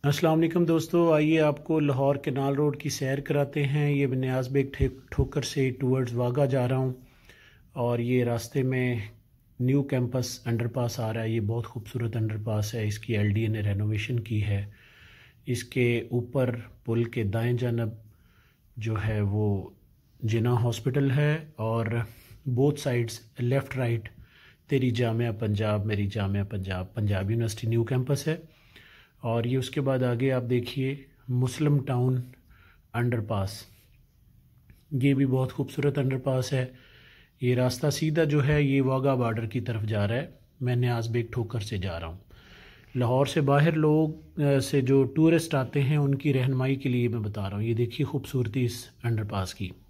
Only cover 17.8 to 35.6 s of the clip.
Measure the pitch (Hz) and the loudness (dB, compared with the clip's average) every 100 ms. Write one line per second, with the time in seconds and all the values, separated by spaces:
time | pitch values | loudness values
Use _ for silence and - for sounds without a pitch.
17.8 | 113 - - - _ _ _ _ _ - | -2 -6 -20 -20 _ _ _ _ _ -10
18.8 | 110 110 110 107 101 104 107 98 90 - | -4 -2 -2 0 0 2 2 0 -4 -16
19.8 | _ _ _ _ 113 113 117 120 120 110 | _ _ _ _ -2 2 2 2 0 0
20.8 | 135 135 139 131 147 151 156 - 113 113 | -2 0 2 2 2 0 -6 -6 -2 -2
21.8 | 107 117 110 - - - 135 123 143 147 | 0 -2 -4 -10 -20 -12 -4 2 2 2
22.8 | 143 123 113 - - - 120 135 135 131 | -2 -2 -2 -6 -16 -4 0 0 -2 -4
23.8 | 120 117 - - - - - _ _ 139 | -2 -2 -6 -18 -20 -20 -20 _ _ 0
24.8 | 127 113 120 113 117 104 110 104 110 104 | 2 2 0 0 -2 -2 -2 0 0 0
25.8 | 107 101 101 107 98 101 101 101 92 92 | 0 0 -2 -2 0 0 -2 -4 -4 -6
26.8 | 92 - 104 98 95 117 113 104 113 117 | -6 -2 0 0 0 0 -2 -2 -2 0
27.8 | 117 131 127 143 156 165 - _ - - | 2 0 0 -2 0 -4 -8 _ -20 -20
28.8 | - - _ _ 117 117 117 131 127 - | -20 -20 _ _ -4 -2 0 -2 -2 -2
29.8 | 135 131 127 120 135 127 120 123 123 - | 0 0 0 2 0 0 0 -2 -2 -4
30.8 | 131 143 - _ - 123 127 - 151 147 | -4 -4 -12 _ -4 0 0 0 2 2
31.8 | 131 127 127 127 123 - _ - - _ | 2 0 2 0 -4 -14 _ -20 -20 _
32.8 | _ 117 120 117 104 107 98 - - - | _ -2 0 0 -2 -2 -2 -6 -18 -20
33.8 | _ - _ _ _ - _ _ _ - | _ -20 _ _ _ -20 _ _ _ -20
34.8 | _ 143 139 135 135 131 127 - | _ 0 2 4 2 2 0 -2